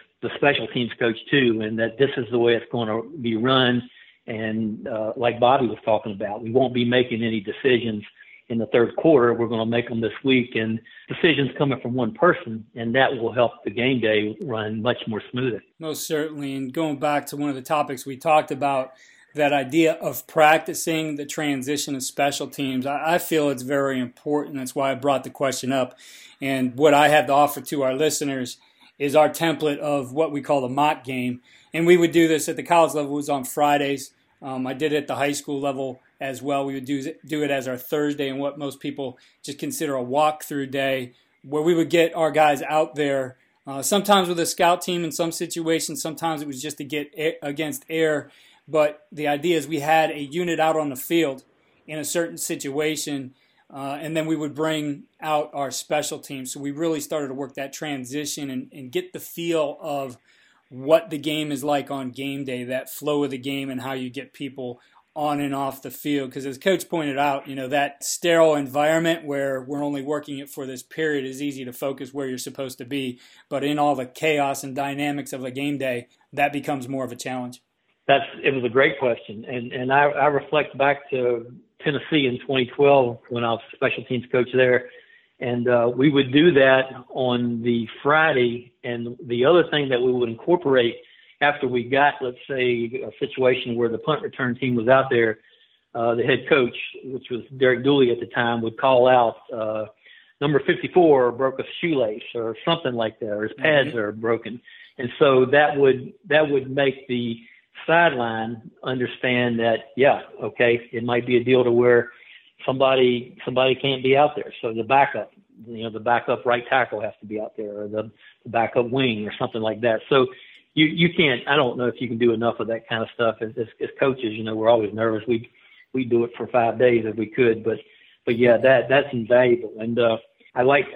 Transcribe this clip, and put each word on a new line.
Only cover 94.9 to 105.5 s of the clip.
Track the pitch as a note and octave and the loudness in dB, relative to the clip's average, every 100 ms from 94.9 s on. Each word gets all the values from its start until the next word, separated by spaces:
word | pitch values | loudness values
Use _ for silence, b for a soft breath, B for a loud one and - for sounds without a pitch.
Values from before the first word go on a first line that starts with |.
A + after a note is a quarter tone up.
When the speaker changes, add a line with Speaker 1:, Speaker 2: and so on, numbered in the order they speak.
| C3+ C3+ | 4 4
Speaker 1:
there, | A#2+ A2+ G#2+ b b b b b A#2+ | 2 2 -2 b b b b b -4
uh, | A#2 | -2
the | A#2 | 0
head | B2 B2+ - | 0 0 2
coach, | D3+ A#2+ - - - | 2 2 -2 -14 -14
which | B2+ C3 - | -12 -12 -8
was | A#2+ - C3 | -10 -10 0
Derek | C3 B2 | 2 4
Dooley | C3+ C#3+ B2 | 4 4 4
at | A#2+ | 2
the | A#2 | -2
time, | B2+ A#2+ A#2 | -2 0 0
would | A2+ A2+ | -4 0
call | C3+ B2+ B2+ | 4 6 6
out, | B2+ A#2 - - | 6 4 0 -10
uh, | A#2+ A2 G#2+ G#2+ _ b b b b | -6 -4 -4 -8 _ b b b b
"Number | C#3+ C#3 | 2 2
fifty-four | - - B2 F#3 E3 C#3 B2 | 2 -2 2 6 8 8 4
broke | A2+ C3+ C3 | 2 -2 -2
a | - - | -8 -4
shoelace," | F3 C#3+ A2 A2+ - A#2 | -2 0 0 -4 -8 -6
or | A2+ A2+ | -6 -4
something | - E3 C#3 | -2 -2 -2
like | A#2+ A2+ - | -2 -4 -4
that, | A2 | -6
or | G#2 G#2+ | -4 -6
his | - | -2
pads | D#3 D3 C3+ | 2 2 2
Speaker 2:
Mm-hmm. | A#2+ | -2
Speaker 1:
are | G#2 | -4
broken. | G#2+ A2+ A#2 A2+ A#2+ B B B B | -2 -2 -2 -4 -14 B B B B
And | B2 - | -6 4
so | D3 C3 | 6 6
that | B2 | 6